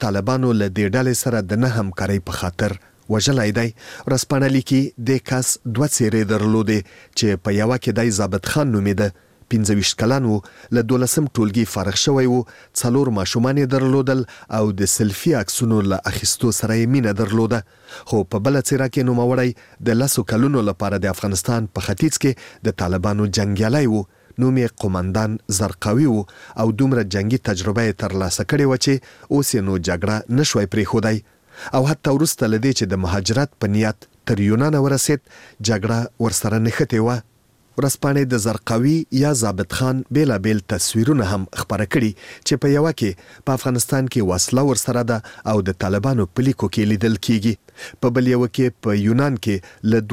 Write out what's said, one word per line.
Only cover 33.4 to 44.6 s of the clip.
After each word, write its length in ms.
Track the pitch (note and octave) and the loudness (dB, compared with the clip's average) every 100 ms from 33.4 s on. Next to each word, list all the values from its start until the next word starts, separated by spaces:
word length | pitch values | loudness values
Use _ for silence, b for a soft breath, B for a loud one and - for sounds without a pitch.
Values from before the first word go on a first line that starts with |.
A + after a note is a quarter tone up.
| C#3+ - | -2 -2
په 100 | G#2+ G#2 | 0 2
نیت 340 | A2 A2 - _ - | 0 -2 -12 _ -2
تر 180 | G#2+ G2+ | 0 2
یونانه 340 | A2 D3 D3+ C3+ | 2 2 2 2
ورسېد، 320 | C3+ - D3 - B B - G#2+ | 2 0 -2 -4 B B -6 -2
جګړه 320 | G#2+ G#2+ A2+ A#2 - A2+ | 0 0 -2 -4 -4 -2
ورسره 360 | - A2+ A2 A2+ | -2 0 0 0
نښتې 340 | - D3 A2+ A2+ | 0 0 2 0
وه. 120 | B2 - _ _ _ _ - | -2 -6 _ _ _ _ -4
ورځپاڼې 480 | C3+ - C#3+ C#3 C3+ | -2 0 0 0 0
د 60 | B2 | 0
زرقاوي 560 | G#2+ G#2+ - A2+ C3 D#3+ - C3 | 0 -2 -2 0 2 2 0 0
یا 80 | C#3+ C3+ | 2 2
ضابط 360 | A2 F#2+ G2 - | 0 -2 -4 -2
خان 180 | C3 C3 B2+ | -2 -2 -2
بېلابېل 460 | C3+ D3+ G#2 G2+ G#2+ - | 0 2 0 0 0 -2
تصویرونه 520 | G2 - A2 A2+ D3 G2 | -4 -2 0 2 2 0
هم 120 | G2+ F#2+ - | -2 -4 -8
خپاره 240 | - G#2 G#2+ | -4 -4 -2
کړي 180 | D#3 A2 B B B - | 0 0 B B B -4
چې 140 | C3+ | 0
په 80 | C#3+ | 2
یوه 180 | C#3+ D#3+ D3+ | 2 2 0
کې 100 | G#2+ F2+ B B - | -4 -4 B B -4
په 80 | C3 | -2
افغانستان 460 | C3+ B2 - C#3 C3 | -2 -2 0 -2 0
کې 160 | B2+ F#2+ | 0 0
وسله 340 | F2+ - B2+ | 0 0 2